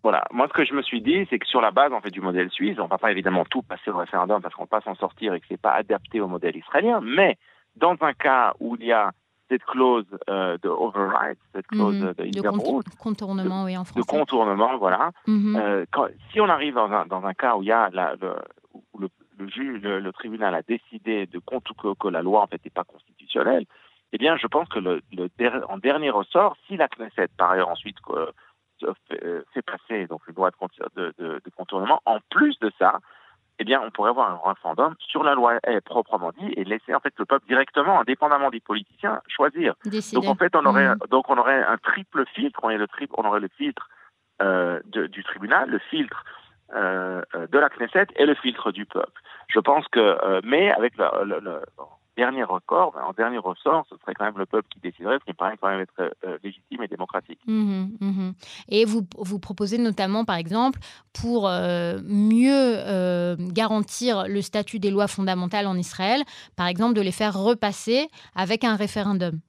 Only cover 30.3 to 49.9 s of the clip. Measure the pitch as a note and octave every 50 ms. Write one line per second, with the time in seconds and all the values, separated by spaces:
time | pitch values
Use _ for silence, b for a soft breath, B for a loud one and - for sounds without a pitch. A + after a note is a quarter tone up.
30.3 | E2 F2+ F#2+ F#2 - _ F#2+ F2+ _ _ - - _ G2 F#2 E2+ D#2 - F2+ E2
31.3 | D#2 C2+ _ - _ - F#2 - G2+ F#2+ F#2+ A#2 D3 - _ - A2+ G#2+ _ _
32.3 | - - D4 D4+ C#4 _ - A3 - _ - F#2+ B2+ F3+ b b b b b b
33.3 | b b _ _ _ - G#2 G#2 C3 C3+ A2+ A2+ - - G#2 A2 A#2+ B2+ B2 G2+
34.3 | F2+ E2+ D#2+ F#2 G2 - - E2 D#2+ F#2+ C3+ D#3 D#3+ _ - - - D3+ D3+ D3
35.3 | C#3 C3 A#2+ A#2+ A#2 A#2 - - A#2 G2+ _ - D#2+ A#2 A2 _ - F#2+ F2 E2
36.3 | E2+ - F#3+ - - - F#2+ F#2 G#2 A2 _ - - C#3 _ C#3+ _ - G#2 _
37.3 | C#3 C#3 _ - B2 B2+ C3+ - - D3 C#3+ F3 G3 E3 A#2 A#2+ C3 - D3+ D3+
38.3 | D3 C#3+ C#3 C3+ A#2 A2+ _ - - G#2 G2+ _ _ _ - G3+ - - _ _
39.3 | - - C3+ D3+ - D#3+ E3+ A#2 - _ - A3 G3 G#3+ G#3 - - - - -
40.3 | C#3 - - F3 - E3 D3 C#3 - C3+ C#3 C3 A#2 G#2+ - - - C3 C3 -
41.3 | C#3 B2 A#2 B2 C3+ C3+ - - A2+ - - - - G3 F#3+ _ - D#3 C3 -
42.3 | - - A3+ C#3+ - - - A2+ A2 G#2+ G#2 G2+ - - C#3+ - - - A2 G#2+
43.3 | G#2 G#2 G#2 F#2+ _ _ - D3 C3+ - - - b b b b b _ _ _
44.3 | _ _ G2 G2 F#2+ F#2 F2+ F2 F2 E2 - - - A2 F2+ - - G2+ F#2+ -
45.3 | - - G2 G#2+ C#3 F#3 B3 A#2+ A#2 - - - - D#3+ C#3+ - - - B B
46.3 | B B B B B B _ _ - A2 G2+ F#2 F#2+ F#2+ F#2 F#2 F#2 F2+ E2+ _
47.3 | - E2 E2 - - C#3 C#3 C#3 - - A#2+ A2+ - F#3 G3 F#3+ - - C#3+ D3
48.3 | C#3+ - - C3+ A#2 - - G#2 G2 G2+ G#2 _ - F2+ E2+ - _ B B B
49.3 | B B B B - A2 G2 - C#3 D#3 - -